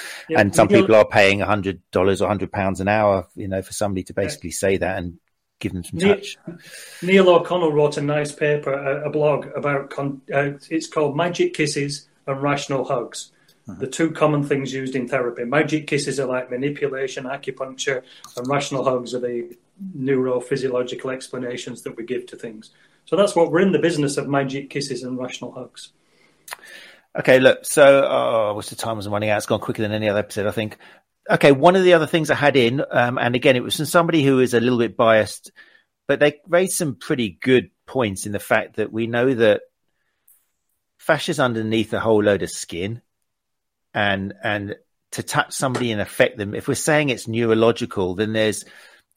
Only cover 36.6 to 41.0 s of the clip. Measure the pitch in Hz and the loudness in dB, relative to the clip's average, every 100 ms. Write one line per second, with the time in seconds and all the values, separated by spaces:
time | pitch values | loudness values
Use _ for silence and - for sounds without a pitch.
36.6 | 190 - 147 113 - 147 110 82 127 127 | 0 -2 -4 -6 -4 -2 -2 -2 4 4
37.6 | 90 _ - 131 110 95 104 101 - 110 | 4 _ -8 -2 -2 -4 -8 -8 0 0
38.6 | - - 104 110 117 120 131 117 113 101 | 0 -6 -6 -4 -2 0 0 4 4 4
39.6 | - _ _ _ _ _ _ _ _ _ | -2 _ _ _ _ _ _ _ _ _
40.6 | _ _ _ _ | _ _ _ _